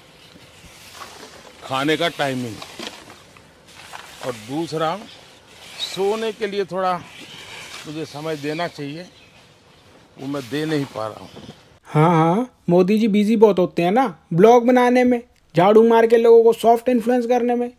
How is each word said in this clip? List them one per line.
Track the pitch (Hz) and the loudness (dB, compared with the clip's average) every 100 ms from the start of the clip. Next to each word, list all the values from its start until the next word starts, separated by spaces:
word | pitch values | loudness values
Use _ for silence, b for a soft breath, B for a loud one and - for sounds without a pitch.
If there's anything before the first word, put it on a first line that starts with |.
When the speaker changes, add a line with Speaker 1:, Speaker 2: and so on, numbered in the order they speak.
| _ _ - - - - - - - - - - - - - - | _ _ -20 -20 -20 -20 -20 -20 -20 -20 -20 -20 -20 -20 -20 -20
Speaker 1:
खाने | - 131 143 156 | -8 -4 -2 -2
का | 170 | -4
टाइमिंग | 147 139 127 123 101 - - - - - - - - _ _ _ - - - - - 131 | -4 -6 -4 -8 -12 -18 -16 -18 -18 -20 -20 -20 -20 _ _ _ -20 -20 -20 -20 -14 -12
और | 117 107 | -12 -10
दूसरा | 147 165 156 160 190 - - - - _ - - - - | -8 -6 -4 -4 -6 -12 -20 -20 -20 _ -20 -20 -14 -10
सोने | - 196 220 226 | -4 -4 -4 -6
के | 214 208 | -8 -8
लिए | 202 185 | -6 -6
थोड़ा | 180 185 175 - - - - - - - - 151 | -4 -4 -4 -10 -20 -20 -20 -20 -20 -20 -18 -14
मुझे | 151 151 | -12 -12
समय | 143 160 156 | -12 -10 -8
देना | 143 156 175 | -8 -8 -8
चाहिए, | - 143 156 180 _ _ _ _ _ _ _ _ _ _ | -10 -14 -14 -18 _ _ _ _ _ _ _ _ _ _
वो | - 135 | -16 -10
मैं | 143 | -10
दे | 120 143 156 | -8 -6 -4
नहीं | 156 135 | -4 -6
पा | 110 110 | -8 -10
रहा | 104 | -12
हूँ। | 92 - - - _ _ - | -18 -20 -20 -20 _ _ -4
Speaker 2:
हाँ, | 151 160 | 2 2
हाँ, | 165 165 190 254 _ - | 4 2 0 -4 _ 0
मोदी | 175 185 214 | 2 2 0
जी | 226 | 0
बिजी | 208 208 226 | 0 0 4
बहुत | 214 185 | 4 4
होते | 175 - | -2 -2
हैं | 170 | -2
ना | 220 254 - - | 0 -2 -4 -4
ब्लॉग | 165 214 247 240 | 4 6 6 4
बनाने | 247 247 247 | 2 2 2
में, | 247 240 - _ _ | 2 0 -6 _ _
झाड़ू | 165 185 214 | 2 4 6
मार | 226 226 226 | 6 4 4
के | 233 | 4
लोगों | 233 233 | 6 6
को | 226 | 6
सॉफ्ट | 226 220 233 254 | 2 2 2 2
इन्फ्लुएंस | 247 214 254 233 | -2 0 -2 0
करने | 247 240 | -2 0
में। | 240 240 | -2 -6